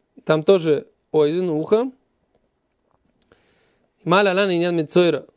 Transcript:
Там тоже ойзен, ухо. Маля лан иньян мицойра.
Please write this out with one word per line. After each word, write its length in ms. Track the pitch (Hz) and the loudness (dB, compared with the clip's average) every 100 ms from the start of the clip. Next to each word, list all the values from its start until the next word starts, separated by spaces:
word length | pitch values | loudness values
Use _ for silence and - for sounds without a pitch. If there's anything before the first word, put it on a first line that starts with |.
| _ - - | _ -16 -2
Там 180 | 156 | 0
тоже 440 | 156 196 160 143 - _ _ | 2 2 2 -2 -4 _ _
ойзен, 380 | 156 147 170 180 | 0 0 -2 -4
ухо. 420 | 151 160 214 262 - _ _ _ _ _ _ _ _ _ _ _ _ _ _ _ _ _ _ _ _ | -4 -2 -2 -2 -10 _ _ _ _ _ _ _ _ _ _ _ _ _ _ _ _ _ _ _ _
Маля 300 | 165 185 202 | 0 2 2
лан 180 | 185 202 | 0 0
иньян 240 | 170 175 170 | -2 -2 -2
мицойра. 500 | 151 180 175 143 - | 0 2 2 0 -10